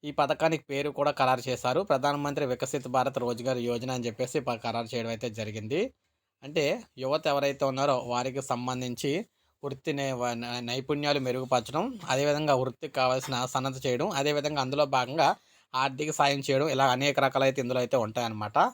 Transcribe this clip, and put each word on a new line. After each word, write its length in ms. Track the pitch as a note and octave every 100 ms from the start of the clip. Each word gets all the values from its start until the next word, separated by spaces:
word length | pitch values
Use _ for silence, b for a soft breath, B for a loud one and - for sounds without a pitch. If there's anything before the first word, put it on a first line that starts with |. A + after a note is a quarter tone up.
ఈ 80 | D3
పథకానికి 520 | C#3 C#3+ D3+ D#3+ D#3+
పేరు 260 | _ C#3 C#3+
కూడా 200 | C#3 C#3+
ఖరారు 320 | C#3+ C3 B2+ B2
చేశారు. 340 | B2 B2 C#3
ప్రధానమంత్రి 600 | G3 C#3 C#3+ C#3+ C#3+ C#3+ C#3
వికసిత్ 420 | B2 C3 D3 B2+
భారత్ 300 | B2+ B2+ C3
రోజ్గార్ 420 | B2 A#2+ B2 B2+
యోజన 300 | A#2+ A#2+ B2+
అని 140 | B2+ A#2
చెప్పేసి 300 | A2 B2+ D#3
ప-, 200 | B2+ A#2
ఖరారు 260 | A#2+ A2+ A#2
చేయడం 220 | B2 A2+
అయితే 180 | A2+ B2
జరిగింది. 480 | G#2+ G#2+ G#2+ G#2+ D3 B3+ _ _ _ _ _
అంటే 220 | C3+ D#3+ C#3+ A3 A3+ -
యువత 260 | C3 D3+ D3+
ఎవరైతే 360 | C#3+ C#3 C#3 C3+
ఉన్నారో 300 | C3 C#3+ C3 A#2+
వారికి 340 | A#2+ B2+ C3
సంబంధించి 720 | C3 B2 B2 B2+ B2+ A#2+ C#3 D#3 A3+ _ _ _
వృత్తి 280 | C#3+ C3+ -
నై-, 200 | C#3+ C#3
వ-, 200 | B2+ B2
నై-, 280 | A#2 A#2+ A#2+
నైపుణ్యాలు 580 | A#2+ B2+ C#3 D3 D3 C#3+
మెరుగుపరచడం, 640 | B2+ B2 B2+ B2+ A#2 D3 A3+ A#3+ E3+
అదేవిధంగా 460 | C3 C#3+ D3 D#3 C3+
వృత్తికి 380 | B2+ - D#3
కావాల్సిన 440 | C#3 B2+ C3 B2+ B2+ B2+
సన్నద్ధ 340 | C3+ C3 C3
చేయడం, 280 | C3 B2 F3
అదేవిధంగా 500 | D#3 C#3+ D3 D3 D3
అందులో 240 | B2+ C#3+ D3
భాగంగా 440 | C3+ B2 D#3 D3 G3+ b b b
ఆర్థిక 380 | C3 C#3 C3 D3+
సాయం 300 | D3 C#3+ C#3+
చేయడం, 260 | C3+ C3+ D3+
ఇలా 160 | C3 C3+
అనేక 300 | B2 C#3+ C#3
రకాలైతే 400 | C3+ C3 C3+ C3+
ఇందులో 200 | B2 B2+
అయితే 160 | B2 C3+
ఉంటాయన్నమాట. 600 | G#2+ A2 A#2 G#2+ G#2 D3 A3